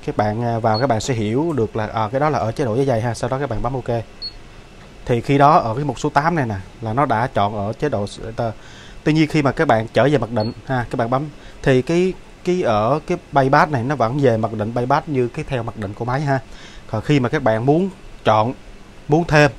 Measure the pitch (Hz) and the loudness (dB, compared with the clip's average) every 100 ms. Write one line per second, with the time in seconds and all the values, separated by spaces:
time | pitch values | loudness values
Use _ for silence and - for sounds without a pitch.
0 | - 147 107 107 120 113 110 110 131 113 | -6 -2 -2 0 -2 0 0 2 2 0
1 | - 120 107 117 165 147 107 117 107 - | 0 -2 0 0 0 0 -2 -2 -4 -4
2 | 107 131 147 135 107 110 135 107 139 117 | -2 0 0 0 -2 -2 -2 0 0 0
3 | 120 113 123 131 139 107 113 135 - 117 | -2 -4 -4 -4 -4 -4 -4 -4 -4 -4
4 | 110 - - - - - - - - - | -4 -10 -12 -12 -20 -20 -20 -20 -20 -18
5 | - 120 110 139 139 165 113 113 147 113 | -2 -2 2 4 6 6 2 -4 -4 -4
6 | 151 143 151 170 123 98 92 - 113 113 | 0 0 0 0 -2 -4 -8 -10 -6 -2
7 | 143 110 127 - 101 107 101 110 147 139 | 0 0 0 0 0 -2 -6 -4 -4 -2
8 | 104 - 95 113 117 107 - - - - | -6 -8 -14 -6 -6 -6 -16 -20 -18 -6
9 | - 156 151 156 143 - 156 113 110 - | 0 2 4 2 2 2 2 2 2 2
10 | 127 147 113 117 107 - - 131 - 127 | 4 4 0 -2 -4 -6 -4 -4 -4 -4
11 | 117 131 151 - - - - 131 127 170 | -2 -2 -4 -12 -20 -6 2 2 2 2
12 | 185 175 - - - 180 135 107 110 151 | 2 -2 -12 -10 -2 0 2 2 2 0
13 | - 175 - 143 131 143 165 143 120 147 | -2 -6 -2 0 4 4 4 0 -2 0
14 | 113 143 135 113 110 107 107 117 123 139 | 0 4 2 4 0 -2 -4 -2 0 0
15 | 160 139 120 - 151 135 113 117 101 104 | 0 -2 -2 -2 -6 -4 -6 -8 -8 -6
16 | 117 131 147 135 - - - - - 110 | -4 -2 0 0 -2 -18 -18 -18 -8 -8
17 | - 147 120 151 123 110 123 151 190 185 | 2 2 2 0 2 2 2 2 2 -4
18 | - - - 107 110 135 - - - - | -18 -6 2 4 2 -2 -12 -20 -20 -20
19 | - 151 175 151 147 | 0 0 4 6 4